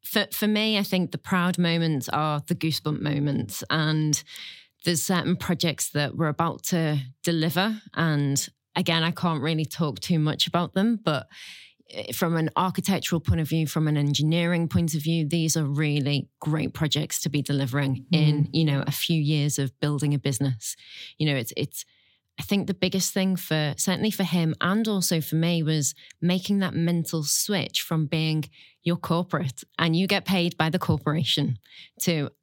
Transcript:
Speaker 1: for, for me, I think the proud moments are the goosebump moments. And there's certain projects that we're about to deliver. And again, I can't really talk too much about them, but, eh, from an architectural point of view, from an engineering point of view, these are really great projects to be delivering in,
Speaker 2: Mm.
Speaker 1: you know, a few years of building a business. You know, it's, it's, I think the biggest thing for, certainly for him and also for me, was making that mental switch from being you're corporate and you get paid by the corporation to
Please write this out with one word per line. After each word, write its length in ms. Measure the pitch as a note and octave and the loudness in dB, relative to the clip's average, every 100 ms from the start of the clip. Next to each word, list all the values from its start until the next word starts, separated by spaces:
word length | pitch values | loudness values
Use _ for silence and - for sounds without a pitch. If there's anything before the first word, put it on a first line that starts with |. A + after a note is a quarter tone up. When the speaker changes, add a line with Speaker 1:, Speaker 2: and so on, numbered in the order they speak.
Speaker 1:
for, 220 | - A3 G#3 | 0 0 0
for 140 | - G#3 | -2 0
me, 320 | G#3 A3 G#3+ | 2 2 0
I 40 | |
think 260 | G3 F#3 F3 | 0 0 0
the 80 | - | -4
proud 400 | - F#3 F3 F3 | -2 0 2 2
moments 500 | F3 E3+ E3 D3 - | 2 2 2 0 -2
are 320 | - D#3 D3 D3 | -2 0 -2 -4
the 80 | |
goosebump 460 | - D#3+ D3+ D3+ D3+ | -2 -2 -2 -4 -4
moments. 640 | D3+ C#3+ D3 C#3 G#2 - - | -2 0 0 -2 -4 -8 -4
And 520 | D#3 D#3 D#3 D3+ D3 - - - - - _ | 0 0 2 0 -2 -6 -18 -16 -18 -20 _
there's 180 | - E3+ | -2 -2
certain 320 | - F3+ - F3+ | 0 0 2 -2
projects 540 | - F3 E3+ - - | 0 0 0 -2 -4
that 260 | D3 D3 - | -2 -4 0
we're 120 | D#3+ | -2
about 340 | C#3+ E3 - | 0 -2 -2
to 340 | - F3 D#3+ D3 C3 - | -2 0 2 0 -4 -6
deliver. 560 | - E3+ D#3+ F3 G3+ A3 - | -2 0 0 2 0 -2 -8
And 540 | - E3 D3 C#3+ C3+ - _ _ - | -2 0 2 2 0 -4 _ _ -2
again, 260 | F#3 E3 | 2 2
I 80 | D#3+ | 0
can't 320 | E3 F3+ D#3 | 0 0 0
really 220 | D3 D#3+ | 0 -2
talk 340 | D#3 - E3 A2+ | -2 -2 -2 -2
too 180 | - F3 | 0 2
much 260 | D3+ - - | 2 0 0
about 280 | E3+ E3+ | 0 0
them, 260 | - G#3 A3+ | 0 2 2
but, 240 | - D3+ - - - - - _ _ | 0 -2 -4 -18 -20 -20 -20 _ _
eh, 220 | - - | -12 -8
from 240 | - F3 E3 | -2 0 2
an 140 | D#3+ | 0
architectural 640 | - F3+ - - F#3+ - E3+ | 2 0 0 0 -2 0 -2
point 200 | - E3+ | 0 0
of 80 | D3+ | 2
view, 180 | D#3+ D#3 | 0 0
from 220 | - D#3 | 0 2
an 80 | D3+ | 2
engineering 720 | C#3+ C#3 D3+ E3 E3+ F3 E3 | 2 2 2 2 2 0 2
point 260 | F3+ E3+ | 0 0
of 80 | D3+ | -2
view, 240 | D3+ E3 D3 | 0 0 2
these 300 | E3+ D#3+ D#3+ | 0 0 0
are 80 | |
really 640 | D3 C#3+ D#3 D3 C#3 C#3+ - _ | 0 0 0 2 2 0 -2 _
great 320 | - D#3 - | -2 -2 -2
projects 480 | - D3+ D3 D#3 - | -2 -2 0 -2 -2
to 60 | - | -2
be 140 | C#3+ | -2
delivering 640 | C3+ C#3 C3+ C#3 C#3+ C3 - | 0 0 0 0 0 0 2
in, 320 | D#3+ D3+ D3 | 4 6 4
Speaker 2:
Mm. 40 | D3 | 2
Speaker 1:
you 120 | D#3+ | 2
know, 200 | D#3 C#3 C#3 | 2 2 0
a 60 | |
few 280 | C#3+ - E3 | -2 0 0
years 380 | D3 D#3 D3 C#3 | 2 2 0 0
of 180 | C3+ - | -4 -2
building 340 | D3 D3 D3 | -2 0 0
a 60 | C#3+ | 0
business. 560 | C#3 C3 C#3 A#2 - - - - - - | 0 0 0 -2 -6 -12 -16 -18 -20 -4
You 80 | D#3 | 0
know, 80 | C#3 | 0
it's, 160 | - - | -2 -4
it's, 280 | D3 - - _ _ _ _ - | -6 -6 -16 _ _ _ _ -16
I 40 | |
think 260 | - G3+ E3+ | -2 0 0
the 60 | |
biggest 380 | F3+ F3+ F#3+ F3+ | 0 0 0 -2
thing 220 | G3+ F#3+ | 0 0
for, 400 | F3+ - D#3 D3+ - | 0 0 0 0 -2
certainly 320 | - F3+ A3 | -2 0 0
for 100 | - | 0
him 320 | F#3 F3 D#3+ - | 0 2 2 0
and 260 | F3 G3+ A3 | 0 0 0
also 340 | G3+ E3+ E3 | 0 0 0
for 140 | D3+ D#3+ | 0 0
me, 280 | E3 E3+ | 2 2
was 320 | D#3 D#3 C#3 - - - | 0 0 0 -4 -18 -4
making 400 | E3+ F#3 F#3 G3+ | 0 0 0 0
that 140 | F#3+ | 0
mental 500 | - E3+ F3 D#3+ E3 | 0 0 0 -2 -4
switch 560 | D3 - - G3+ - - | -2 -2 0 -2 -2 -4
from 240 | - E3 D3 | -2 -2 0
being 380 | D#3+ D#3 D#3 D3+ - - _ | 0 0 0 -2 -10 -20 _
you're 120 | - E3+ | -2 -2
corporate 680 | - E3+ F3 D3+ C#3 - - - | 0 -2 0 -2 -2 -6 -12 -2
and 160 | E3 E3 | 2 2
you 100 | F#3+ | 2
get 180 | G3+ - | 0 2
paid 300 | F#3+ F3 - | 2 2 2
by 140 | D#3+ | 0
the 80 | E3+ | 0
corporation 800 | - C3+ - D#3 B2 - C#3+ A#2+ _ - - _ | 2 0 2 0 0 0 0 -2 _ -20 -20 _
to 260 | - D#3+ C#3+ _ | -2 0 -2 _